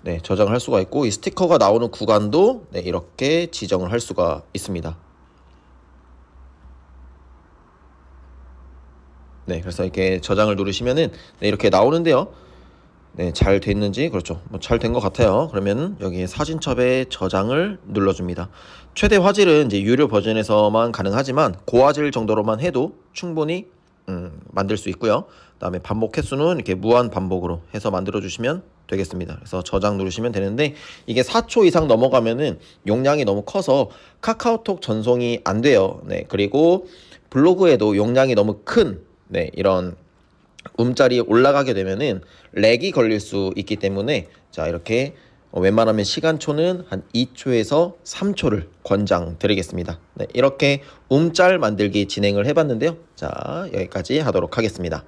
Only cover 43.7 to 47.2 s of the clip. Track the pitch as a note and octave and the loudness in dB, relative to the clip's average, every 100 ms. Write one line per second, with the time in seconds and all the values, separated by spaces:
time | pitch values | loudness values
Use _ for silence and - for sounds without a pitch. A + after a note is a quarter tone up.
43.7 | G#2 G2+ G2 A2 C3+ D#2 _ _ - D#2+ | -4 -2 -2 -2 -4 -6 _ _ -8 -6
44.7 | E2+ - A2+ C#3 - _ _ _ - F#2 | -6 -2 -2 -2 -8 _ _ _ 0 2
45.7 | A2 A2+ G#2+ G2+ - D#3+ D#3 - D3 F3 | 4 4 2 0 0 -2 -2 -4 -2 0
46.7 | F3+ F3+ F#2+ - A#2 | -2 -8 -10 -6 -4